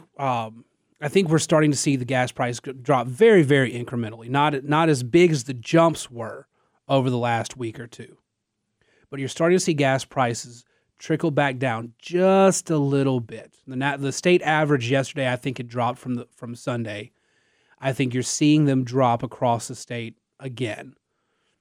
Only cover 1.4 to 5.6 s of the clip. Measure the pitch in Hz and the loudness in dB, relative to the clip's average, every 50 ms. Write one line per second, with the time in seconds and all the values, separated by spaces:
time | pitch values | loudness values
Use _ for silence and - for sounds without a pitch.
1.4 | - - 165 156 156 151 139 - - 151 139 127 123 120 135 127 127 120 - - | 2 2 2 4 4 4 2 0 0 0 0 0 -2 -2 -2 -2 -2 -2 -4 -4
2.4 | 127 120 123 117 - 135 131 131 117 147 139 123 120 127 123 - 220 233 214 185 | -6 -6 -6 -8 -10 -14 -14 -8 -2 0 0 0 0 -4 0 4 6 6 8 6
3.4 | 147 131 143 139 131 113 113 120 123 - 135 120 117 104 113 113 113 117 135 139 | 6 6 4 4 2 2 -2 -6 -8 -6 -4 -4 -4 -6 -8 -10 -8 -4 0 2
4.4 | 147 151 139 135 139 143 151 156 170 160 147 123 123 117 139 170 180 170 156 135 | 2 2 0 -2 -2 0 2 2 4 2 2 0 0 2 4 6 6 6 4 0
5.4 | 113 - 131 117 | -4 -6 -10 -10